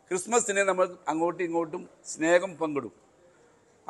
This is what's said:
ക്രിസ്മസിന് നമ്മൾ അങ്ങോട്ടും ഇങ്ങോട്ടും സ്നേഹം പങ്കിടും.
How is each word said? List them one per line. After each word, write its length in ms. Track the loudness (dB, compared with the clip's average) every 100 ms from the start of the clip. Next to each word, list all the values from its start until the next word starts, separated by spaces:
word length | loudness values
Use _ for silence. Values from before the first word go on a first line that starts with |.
| -6
ക്രിസ്മസിന് 540 | -6 0 0 2 2 2
നമ്മൾ 160 | 2 0 -2 -4
അങ്ങോട്ടും 320 | 0 0 -2 -2
ഇങ്ങോട്ടും 340 | -2 -2 -6 -14 -18 -14
സ്നേഹം 380 | -2 4 4 2 -4
പങ്കിടും. 320 | -4 -4 -6 -10 _ _ _ _ _ _ _ _ -2